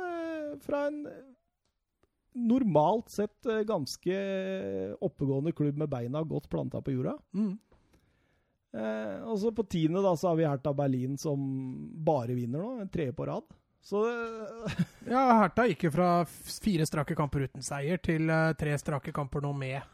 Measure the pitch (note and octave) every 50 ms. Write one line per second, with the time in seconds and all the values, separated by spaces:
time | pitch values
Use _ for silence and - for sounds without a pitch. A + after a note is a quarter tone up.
0 | F#4 F4 E4+ E4+ E4 E4 D#4+ D#4 D4+ D4 D4 C#4+ - - D4 C#4+ C#4+ D4 D4+ D4
1 | D4 D4 - - C4+ C4+ B3+ _ _ _ _ _ _ _ _ _ _ _ _ _
2 | _ _ _ _ _ _ _ B3 A#3+ A3 A#3+ C4 C4+ G3+ D3+ D3+ D3+ E3+ G#3+ A#3+
3 | - - - - G#3 - - _ - B3+ A3 A3 G#3+ G#3+ A3 F3 C3+ - - -
4 | - F3+ F#3 G3 G3 G3 G3 F#3+ F#3+ F#3+ F#3+ F#3+ G3 G3 - - F#3 - - -
5 | - D#3+ - - C#3+ C3+ C3+ C#3 C#3+ E3+ - - D3 D3 C#3+ D3 D#3 D3 C3+ A#2+
6 | A#2 A#2+ C3+ D#3 D#3+ D3 C#3+ D3 - - - D#3+ C#3 - - A2+ - C#3+ C3+ B2+
7 | C3+ F3 C#4+ D4+ - _ - F#3+ A3 G3 F#3 A3+ - _ - _ _ _ _ _
8 | _ _ _ _ _ _ _ _ _ _ _ _ _ _ - A3 A3 A3 G#3+ A3
9 | G#3+ G#3 F#3+ G3 - A3+ A3+ G3 G3+ A#3 G#3+ A#3 G#3+ - - E3+ D#3+ D#3 E3+ G3
10 | G3 F#3+ F3 D3 - F3+ E3 D#3+ E3 D3 C#3+ B2+ - D3+ C#3 C#3 C#3+ C#3 C3 B2+
11 | B2+ C3 C#3 C3+ - D#3+ C#3+ C#3 C#3 C3+ C3+ C3 C3 C3 B2+ C#3+ D3 D3+ - E3
12 | D#3 E3+ D#3 C3+ A2+ A#2 B2+ B2 A#2+ A#2 B2+ D3+ F#3+ A#3+ C4 A#3+ G3 F#3+ - F3+
13 | D3+ B2+ - - C#3+ C#3+ D3+ G#3 - _ - _ _ _ _ _ _ - G3 G#3
14 | A3 A#3 A#3+ A#3 A#3 A3+ A3+ A3 A3 G3 A3 A3+ A3+ F#3 - - E3+ - - -
15 | - - A#3 C4 C4+ B3+ A#3 A3 G#3 E3+ - A3 B3 B3 D#3 - - E3 C3+ E3+
16 | F3+ F3 F3 F3 E3+ - - - - - - - - A3 F#3+ D#3 D#3 - - D3+
17 | D3 - E3 - D3+ C#3 - C#3+ C3+ B2+ - C3+ B2+ - D3 C#3+ C#3 D3+ F#3 F3
18 | - - E3 D#3 D#3+ D#3+ D#3+ D#3+ D#3+ D#3+ D#3 - D#3+ D3 D3 C#3 - - D3+ C3
19 | - E3 D3 - C#3+ C3 - D3 C#3+ C#3+ C#3+ C#3 C3+ C3 C3+ C#3 - -